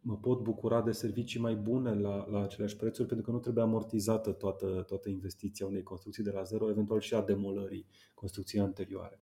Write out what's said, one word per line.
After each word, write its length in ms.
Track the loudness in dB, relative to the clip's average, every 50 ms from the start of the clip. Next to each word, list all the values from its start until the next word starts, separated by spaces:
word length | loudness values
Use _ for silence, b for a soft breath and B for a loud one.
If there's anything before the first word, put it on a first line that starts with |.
| _
Mă 140 | -4 -4
pot 260 | 0 2 2 2 2 2
bucura 400 | -2 -2 0 2 4 4 4 4
de 100 | 4 0
servicii 480 | 2 0 -2 0 0 -2 -2 -2 0
mai 160 | 0 0 0
bune 380 | 0 0 2 2 2 2 2 2
la, 320 | 2 2 2 0 -2 -2 0
la 120 | 0 0 0
aceleași 340 | 0 -2 -2 -2 -4 -2
prețuri, 320 | -2 -2 -2 0 0 0 0
pentru 180 | 0 -2 0
că 60 | 0 -2
nu 60 | -2
trebuie 260 | 0 2 2 4 4
amortizată 680 | 6 4 2 0 0 -2 0 4 4 4 4 4 0 -2
toată, 520 | 0 0 -2 -2 0 -2 0 0 -2 -2
toată 220 | -2 -4 -6 -4 -4
investiția 580 | -6 -4 -4 -8 -8 -4 -6 -6 -4 -4 -4
unei 160 | -4 -4 -4 -6
construcții 400 | -6 -10 -12 -10 -12 -6 -4 -2
de 80 | -2
la 120 | -2 -2 -4
zero, 280 | -2 -2 0 2 2
eventual 300 | 2 2 2 4 2 0
și 140 | 2 2 0
a 80 | 0 4
demolării 640 | 4 2 2 2 -2 -2 -2 -4 -4 -6 -8 -10 b b b b b b
construcției 480 | -10 -10 -8 -6 -6 -8 -2 2 2 2
anterioare. 600 | 2 0 -4 -6 -6 -6 -8 -8 -10 -14 -18 _ _